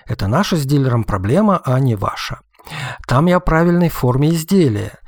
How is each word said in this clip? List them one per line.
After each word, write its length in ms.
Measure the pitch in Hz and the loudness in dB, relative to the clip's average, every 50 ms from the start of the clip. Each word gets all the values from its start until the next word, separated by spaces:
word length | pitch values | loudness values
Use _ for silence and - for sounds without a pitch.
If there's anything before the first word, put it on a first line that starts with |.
| _ | _
это 220 | - 113 - 98 | -10 -6 -4 -2
наша 300 | 98 123 170 208 - 196 | 0 0 0 0 0 -2
с 100 | 156 135 | -2 0
дилером 380 | 131 147 139 131 123 123 117 107 | 0 0 0 2 2 0 0 -2
проблема, 580 | - 104 95 92 104 139 196 220 202 185 - - | -2 -4 -4 -2 0 0 2 2 2 0 0 -2
а 140 | 135 127 131 | -2 0 2
не 160 | 139 127 110 | 2 0 0
ваша. 460 | 98 104 107 - - - - - - _ _ _ _ - - 156 147 131 127 117 - - | -2 -4 -8 -8 -8 -10 -12 -12 -14 _ _ _ _ -20 -16 -12 -12 -10 -12 -12 -12 -6
Там 220 | - 123 135 165 180 | 0 0 2 4 4
и 20 | |
о 80 | 180 180 | 2 2
правильной 520 | 180 - 160 160 170 175 175 175 175 160 | 2 2 2 2 4 4 2 2 2 0
форме 400 | - - 135 123 120 135 147 156 | 0 0 -2 0 2 2 2 0
изделия. 680 | 170 165 160 - 196 190 160 127 104 104 101 101 - - - | 0 -2 -2 0 2 2 4 2 0 -2 -6 -8 -12 -16 -20